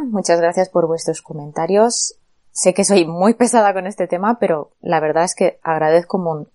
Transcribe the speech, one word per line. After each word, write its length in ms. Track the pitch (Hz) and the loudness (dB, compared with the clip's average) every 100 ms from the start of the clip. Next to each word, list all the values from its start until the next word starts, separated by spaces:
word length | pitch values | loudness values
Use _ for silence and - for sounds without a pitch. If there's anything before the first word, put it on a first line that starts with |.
| 277 | 0
Muchas 340 | 208 175 170 | -4 0 2
gracias 300 | 170 180 185 | 2 0 0
por 180 | 180 165 | 0 0
vuestros 340 | 165 - 160 | -2 -4 -8
comentarios. 920 | - 160 147 147 165 196 233 233 - - _ _ _ | -10 -14 -10 -6 0 2 2 0 -6 -10 _ _ _
Sé 200 | - 185 | -2 0
que 120 | 180 190 | 2 2
soy 200 | 196 160 | 2 2
muy 280 | 170 196 | 2 0
pesada 400 | 233 247 247 208 | 2 2 4 2
con 140 | 190 185 | 0 -4
este 200 | 202 175 | -6 -4
tema, 300 | 175 202 240 | -2 -2 0
pero 320 | 190 160 143 _ | -2 -2 -6 _
la 220 | - 160 | -4 0
verdad 240 | 156 156 180 | 0 0 -2
es 100 | - | 0
que 240 | 185 - | -2 -2
agradezco 540 | - 160 156 165 175 196 | -4 0 2 2 2 -4
mon-, 300 | 175 151 151 | -4 -6 -8